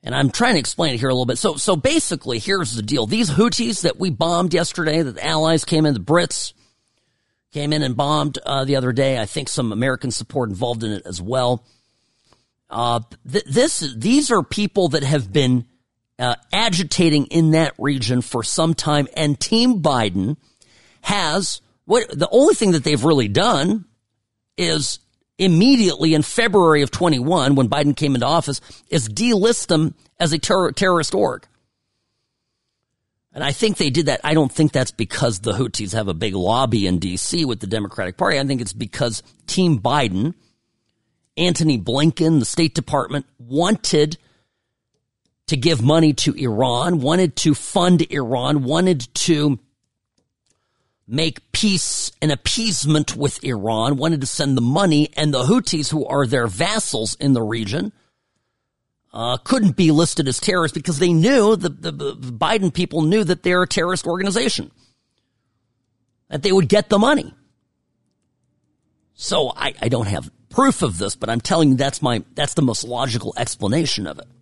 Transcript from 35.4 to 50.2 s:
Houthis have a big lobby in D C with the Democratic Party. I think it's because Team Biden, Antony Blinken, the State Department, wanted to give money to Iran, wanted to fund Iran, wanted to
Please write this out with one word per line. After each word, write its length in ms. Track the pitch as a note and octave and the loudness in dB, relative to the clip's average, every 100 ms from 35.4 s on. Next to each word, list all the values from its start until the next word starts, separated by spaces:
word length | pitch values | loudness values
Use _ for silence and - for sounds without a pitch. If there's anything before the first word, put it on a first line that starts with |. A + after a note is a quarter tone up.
| A2 | -4
Houthis 400 | G2+ B2 - G#2 | -2 -2 -4 -6
have 140 | A2 G2+ | -4 -4
a 60 | |
big 220 | D#2+ G#2+ F#2+ | -4 -4 -2
lobby 500 | F2+ A#2 C3 A2+ F#2+ | 0 2 2 2 2
in 140 | F2+ | 0
D 180 | F#2+ F#2 | -2 -6
C 260 | - E3+ D3 | -4 -4 -2
with 140 | A2 | -4
the 80 | G2 | -6
Democratic 500 | A2 G2 - G2 F#2 | -6 -6 -6 -8 -2
Party. 220 | F#3 D3 | -2 0
I 60 | C#3 | -2
think 160 | C3+ | -4
it's 120 | A2 | -6
because 500 | G2 A2+ - B2 A2 _ _ - | -8 -10 -4 -4 -4 _ _ -6
Team 320 | - F3+ C3+ | 0 2 2
Biden, 560 | A#2+ D3 B2 F#2 C3 - _ _ _ _ _ _ _ _ _ - | 2 0 0 0 -4 -6 _ _ _ _ _ _ _ _ _ -2
Antony 440 | F3+ F3 D#3 B2+ | -2 0 0 0
Blinken, 580 | F2+ C3 D#3 - D#3+ D#3+ | -2 2 2 2 2 2
the 80 | A2+ | 2
State 300 | - E3 - | 0 0 -2
Department, 500 | - C#3+ B2+ C#3+ - _ | -2 -2 -2 -6 -8 _
wanted 800 | A#2+ C#3 F3 G#3+ - D#3 D3+ E3 _ _ _ _ _ _ _ _ _ _ _ _ - | -6 0 2 0 0 2 2 -2 _ _ _ _ _ _ _ _ _ _ _ _ -8
to 100 | C#3+ | -2
give 240 | D#3+ C#3+ | 0 2
money 320 | A#2+ D#3+ D#3+ | 4 6 4
to 200 | C3+ - C3+ | 2 -2 -2
Iran, 680 | B2+ G#2+ B2+ A#2+ C#3+ F3 | -4 0 0 0 0 0
wanted 340 | C3 F3 F3+ - | 2 2 2 0
to 180 | E3 | 0
fund 480 | C#3 - G3 F3 F3 E3 | 0 0 0 4 4 2
Iran, 520 | C#3+ A#2+ B2 C3 D3+ | -2 -2 -2 0 0
wanted 500 | B2+ D#3 F#3 D#3 A#2+ | 0 0 2 0 -4
to 460 | - - D#3 D3 B2+ _ _ _ _ _ _ | -6 0 2 2 -2 _ _ _ _ _ _